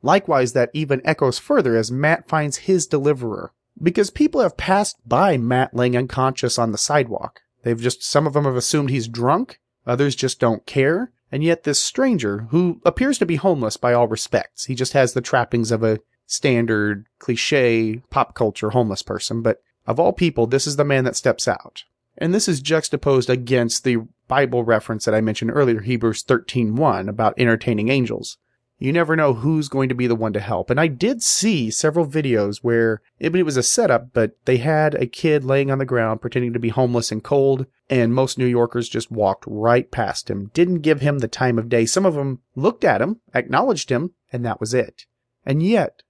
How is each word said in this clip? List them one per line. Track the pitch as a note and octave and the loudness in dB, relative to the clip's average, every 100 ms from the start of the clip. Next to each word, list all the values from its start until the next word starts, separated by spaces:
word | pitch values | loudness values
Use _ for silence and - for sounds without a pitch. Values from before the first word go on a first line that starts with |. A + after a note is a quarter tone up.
Likewise, | B2+ F#3+ G3 D3 B2+ | 2 2 2 2 2
that | B2+ A#2+ | 0 0
even | D3+ D3+ C3+ - | -2 -2 -2 0
echoes | D#3 C3+ A#2 | 0 0 0
further | - C#4+ C3+ A2+ | 0 2 4 2
as | A2 | 0
Matt | B2+ D3+ E3 - | 0 0 0 0
finds | D#3 D3+ - | -2 -2 -6
his | - F#3 - | 0 0 2
deliverer. | D3+ C#3 C#3 A#2+ G2 E2+ _ _ - | 0 0 0 -4 -8 -10 _ _ -4
Because | E3 F3 G3+ | -2 0 -2
people | - D4+ D4 | 0 0 2
have | G3+ - | -2 -2
passed | - F#3+ G#3 - A#2 | 0 0 0 -6 -2
by | A#2+ G3 C#3+ | 2 2 2
Matt | A#2 B2+ C3 | 0 0 0
laying | A#2 B2 B2 | 0 0 0
unconscious | B2+ - C3 B2+ B2 - | -2 0 -2 0 -4 -2
on | A#2 | -2
the | G#2 | -2
sidewalk. | - D3+ B2+ G2 - _ _ _ | 0 0 0 -6 -10 _ _ _
They've | - A#2 | -4 0
just, | A#2+ - | -2 -4
some | - C#3+ D3+ | -2 0 2
of | |
them | C#3+ | 0
have | C#3+ B2+ | 0 -2
assumed | - D#3 C#3 | -2 -2 0
he's | C3+ A2+ | -2 -4
drunk, | A#2 A#2+ E3 C4 - _ _ - | -2 0 0 -2 -10 _ _ -4
others | B2 C#3+ B2+ | 0 0 0
just | C3 - | -4 0
don't | A#2+ A2 - | 0 0 -4
care, | - C3+ E3+ B3 _ _ | 0 2 2 -4 _ _
and | C3+ D#3+ | -2 0
yet | E3 | 0
this | - - | 0 -2
stranger, | - - C4+ G#3 A2 G2+ A2+ | -2 0 0 0 -2 -4 -2
who | C3+ F3+ E3+ | 0 2 2
appears | - - C4 C#4+ | -2 0 -2 0
to | F3 | -2
be | D#3+ | 0
homeless | G3 D#3+ A2+ - | 0 0 -2 -2
by | B2 | 0
all | A#2+ A#2 | 2 0
respects, | A2 - A#2 - - - | -2 -2 -4 -4 -14 -10
he | B2+ | -6
just | B2+ | -2
has | C#3+ C3 | 2 2
the | C3 | 0
trappings | A#2+ C3 A#2 A#2+ A2 | -2 -2 0 -2 0
of | A2+ | 0
a | A2 G#2+ _ _ _ | 0 -2 _ _ _
standard, | - C#3+ B2 A#2 A2 G#2 G2+ A2 _ | -4 0 0 2 0 0 -4 -8 _
cliche, | - A#2 - D3 B2 A2+ A2+ A2 _ | -6 -4 0 2 2 2 0 -4 _
pop | - B2+ - | -2 -2 0
culture | A2+ G2 G#2+ | -2 0 -2
homeless | A#2+ A2+ F#2+ | 0 0 -2
person, | - G2 - A2+ | -6 -8 -4 -2
but | A2+ A2 _ _ - | -2 -2 _ _ -6
of | C#3 | 0
all | F3+ | 2
people, | G3 F3 C#3+ A#2 | 2 0 0 0
this | C3+ D3+ | 0 -2
is | C#3+ | -2
the | |
man | C#3+ C3+ B2+ | 0 2 0
that | A#2 | 0
steps | C3 - - | -2 0 -2
out. | F#2 - - - _ _ - | -4 -6 -20 -20 _ _ -6
And | E3 | 0
this | F#3+ G#3+ | 0 0
is | D3+ | -2
juxtaposed | C#3+ D#3+ - C#3+ C#3+ C3+ B2 | 0 -2 0 -2 2 2 2
against | B2+ A#2+ B2+ A#2 - C3 | -2 2 0 0 -2 0
the | A#2+ A2+ _ _ | -2 -2 _ _
Bible | C3 C3+ B2 A#2 | 0 2 0 2
reference | A2 - A2 - | 0 0 -6 0
that | G#2+ | 0
I | |
mentioned | A2 A2 A#2 | 0 -2 -2
earlier, | C#3+ C3+ A2+ | 0 2 2
Hebrews | G2+ B2 A2+ G#2+ | -2 0 0 -2
thirteen | - C#3 - B2+ A2+ A2+ | 0 0 0 -2 0 2
one, | D3+ F#2+ F#2+ | 0 0 -4
about | G#2+ G#2+ - | 0 0 2
entertaining | B2 A2+ - A2 A2 | 2 2 0 -2 0
angels. | C#3 A#2+ A2 - - _ _ _ _ | 0 0 -4 -10 -16 _ _ _ _
You | C3 | -2
never | D#3+ D#3+ D#3+ | 0 2 2
know | D3+ | 2
who's | A#2 C3 D#3+ C#3+ | 2 0 0 -2
going | C3+ C3 | -2 -2
to | B2 | 0
be | B2 | 0
the | A#2 | 0
one | A2 | 0
to | G#2 | -2
help. | F#2+ G2 F#2 | -2 -4 -2
And | B2+ | 0
I | D#3+ | 0
did | C3 G3+ B3 | 0 -2 -2
see | - - G#3 F#3 A2 | -2 0 0 0 -2
several | A2 D#3 D#3 D#3 | 0 0 0 0
videos | D3+ C#3+ A2+ G2+ G#2 | -2 0 0 0 -2
where | A#2+ A#2 A2+ A2 _ _ | 0 2 2 0 _ _
it, | - F3 | -2 0
it | |
was | E3+ C3 | 0 0
a | |
setup, | A#2+ - A3 A#2+ B2 | 0 2 2 2 0
but | - A2 - - | -2 -2 -2 0
they | B2+ | 0
had | C3 D#3 D3+ D3 | 2 2 2 0
a | B2 | -4
kid | - E3 D3+ | -2 0 0
laying | C3 C3+ C#3 | 2 0 2
on | C3+ | -2
the | C3+ | 0
ground | B2+ A2 A2 | 0 0 -2
pretending | A#2+ C3 B2 | -4 -2 -2
to | A#2 | 0
be | A#2 | 0
homeless | A2 B2+ A#2+ A2+ | 2 2 2 -2
and | A2 | -6
cold, | - C#3+ C#3 C3+ C3+ _ _ | 0 2 4 2 -2 _ _
and | C3 A#2 | 2 2
most | B2 C3 - | 2 0 0
New | B2 | 0
Yorkers | A#2+ A#2 A#2+ A2+ | 2 0 0 -4
just | A#2 - | -6 -6
walked | A2+ G2+ G2 - | 0 0 0 -6
right | G#2 A2+ A#2+ - | -2 4 4 2
past | - G#2+ - - | -4 -4 -4 -8
him, | G2+ G2 | -8 -6
didn't | - F3 F3+ | 0 2 2
give | D3+ D3 | 0 2
him | C#3+ C#3+ | 0 -2
the | A2+ | -4
time | - C3 A#2 | -2 0 0
of | A#2 | 0
day. | A#2 A2+ | 0 2
Some | - F#3+ | 2 2
of | |
them | D3 C#3 B2+ _ - | 0 -4 -6 _ -2
looked | D#3 A#3 F#3 | -2 0 0
at | G#2 | 2
him, | C3 G#3+ _ | 0 -4 _
acknowledged | - A#2+ C3+ B3+ F3+ - | -6 -2 0 0 -2 -2
him, | B2 F3 _ _ | -4 -4 _ _
and | B2+ A#2+ | -6 -6
that | - | -4
was | A2 | -2
it. | B2 A#2 _ - _ _ _ - | -2 -2 _ -20 _ _ _ -4
And | C#3+ | -2
yet, | F3 A3+ D#3 _ _ | 2 2 0 _ _